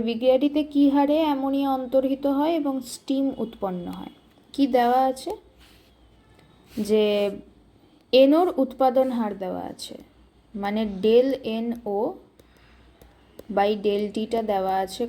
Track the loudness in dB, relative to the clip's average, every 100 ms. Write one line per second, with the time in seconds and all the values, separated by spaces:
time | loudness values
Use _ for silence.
0 | 2 0 2 4 2 0 0 2 4 4
1 | 2 2 2 0 -2 -2 -2 -2 0 0
2 | 0 0 0 0 0 0 -2 -4 -8 -12
3 | -4 -2 -2 -4 -8 -6 -8 -6 -10 -12
4 | -14 -18 _ _ _ -2 2 4 4 2
5 | 2 -2 -8 -12 _ _ -20 _ _ _
6 | _ _ _ _ _ _ _ -8 0 2
7 | 2 0 -2 -6 -16 _ _ _ _ _
8 | 2 6 6 6 2 0 -2 0 2 2
9 | 0 0 -4 -4 -8 -8 -10 -12 -16 -18
10 | -20 _ _ _ _ -8 -6 -4 -4 0
11 | 4 6 6 0 -4 -6 -6 -6 -6 -4
12 | -4 -6 -18 _ _ _ _ _ _ _
13 | -20 _ _ -20 -4 0 0 0 0 -2
14 | -2 -4 -4 -4 -2 -2 0 -2 -4 -6